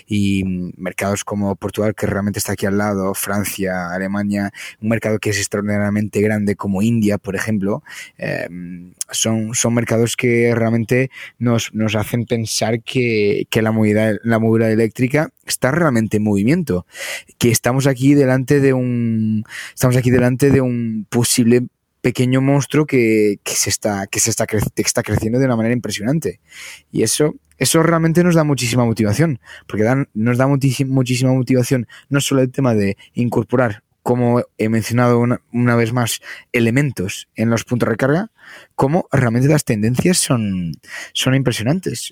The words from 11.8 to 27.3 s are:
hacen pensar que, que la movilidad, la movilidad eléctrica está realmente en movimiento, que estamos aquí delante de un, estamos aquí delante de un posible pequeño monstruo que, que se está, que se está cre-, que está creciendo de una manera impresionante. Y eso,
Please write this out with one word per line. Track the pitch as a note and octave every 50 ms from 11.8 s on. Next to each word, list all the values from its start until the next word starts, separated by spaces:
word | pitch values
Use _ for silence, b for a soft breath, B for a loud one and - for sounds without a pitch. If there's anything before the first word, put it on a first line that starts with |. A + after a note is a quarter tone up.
| A2 A2 G2+
hacen | A2 G#2 - - A#2+ A2+
pensar | - B2 A#2 A2+ A2 - - A2+ G#2+ A2+ A#2 -
que, | - - C3 B2 A#2+ A2+ G#2+ G#2 G2+ - G2 F#2 -
que | - A#2 A2
la | A2
movilidad, | A2 A2 A2 G#2+ G#2 G#2+ A2 A2 G#2 G2 -
la | A2+ A#2 A2
movilidad | A2 A2+ A2+ A2+ A2+ A2+
eléctrica | A2 G#2+ A#2 A2 - - B2+ B2 C3+ D3 D#3+ - _ _ _ -
está | - - - B2
realmente | C#3 E3+ F3 D3+ B2 A#2 A2 G2+ - G#2+
en | G#2+
movimiento, | G#2+ G#2 G2 G2+ A#2 D#3 F#3 E3+ C3+ F2+ F2 - B B B B B B B B B B -
que | - A#2+
estamos | A2+ - - A#2+ B2 C3+ C3 C#3
aquí | C3+ A#2+ C3 C#3 C#3+
delante | C#3+ C#3 B2+ C3 C3 C3 A#2+ D3 C#3+
de | C3+ C3+ C3
un, | B2+ B2+ B2 B2 A#2+ A#2 A#2 A2+ A2 A2 A2 A2 G#2+ G#2+ B B B B B B
estamos | - - B2+ B2 B2+
aquí | A#2 B2+
delante | B2 B2+ B2 B2 C3 A#2+ C#3+ C#3
de | C3+ C3+
un | C3 B2+ B2 A#2+ A#2 A2+ A2 A2 G2+ -
posible | - A#2+ A#2+ - - - A#2+ A2+ A#2+ B2 B2 - _ _ _ _ _ _
pequeño | - B2+ A#2+ - B2+ B2 B2+ C3
monstruo | C3+ C3+ C#3 C#3+ B2+ - - D3 D#3 C#3+
que, | - B2+ A#2 A2 A2 A2 G#2+ G#2 G2+ - -
que | - -
se | - - G2+
está, | F#2+ - - A2 G2+ G2 G2 -
que | - -
se | - -
está | G#2+ - A2+ -
cre-, | - G#2 - - -
que | -
está | G#2 - - - A#2
creciendo | - G#2+ - - A2 A2+ B2+
de | C3+
una | C3 A#2+
manera | A2+ A2 A2+ B2
impresionante. | B2 - G#2+ G2 F2+ G2 A#2 D3 E3 - F#2+ - _ B B B B B B B B B B
Y | - - A2
eso, | A2+ - - D3+ D#3